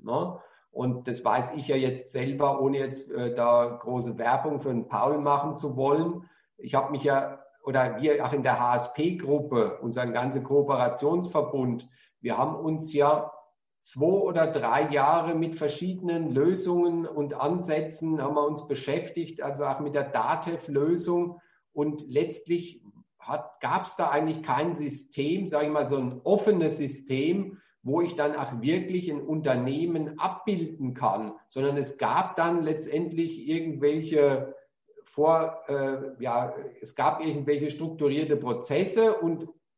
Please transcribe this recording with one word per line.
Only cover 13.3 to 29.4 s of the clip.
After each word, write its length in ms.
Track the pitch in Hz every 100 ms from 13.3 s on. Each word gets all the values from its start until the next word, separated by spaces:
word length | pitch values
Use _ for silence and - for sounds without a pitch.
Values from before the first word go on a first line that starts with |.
| - - _ _ _
zwei 220 | - 131 165
oder 400 | 196 180 170 160
drei 460 | 147 117 135 143
Jahre 420 | 143 139 165 160
mit 220 | 160 160 160
verschiedenen 760 | 147 143 185 180 175 165 151
Lösungen 760 | 131 165 185 180 175 170 170 160
und 260 | 151 143
Ansätzen 880 | - 143 180 175 156 156 - 160 156
haben 140 | 139 147
wir 100 | 147
uns 220 | 147 -
beschäftigt, 760 | 139 - 143 - 175 160 -
also 240 | 143 143 139
auch 140 | 135
mit 160 | 147 143
der 80 |
datev-Lösung. 1400 | 139 123 120 160 175 165 - 139 151 170 175 175 175 175 _ _ _
Und 340 | 147 151 147 139
letztlich 760 | 131 180 - 165 175 - - - - _ _
hat, 420 | 123 147 - -
gab's 360 | 127 185 - -
da 160 | 165
eigentlich 320 | 147 160 -
kein 320 | - 131 165 151
System, 720 | 147 - - 139 143 196 170
sag 160 | 151
ich 80 | 151
mal, 160 | 151 127
so 100 | 139
ein 240 | 123 -
offenes 540 | - 202 214 185 156 -
System, 800 | 139 - - 131 156 196 196 - _ _
wo 200 | 127 160
ich 140 | 175 160
dann 200 | 147 147
auch 260 | 131 117
wirklich 500 | 131 180 185 180 175
ein 80 | 143
Unternehmen 1000 | 147 156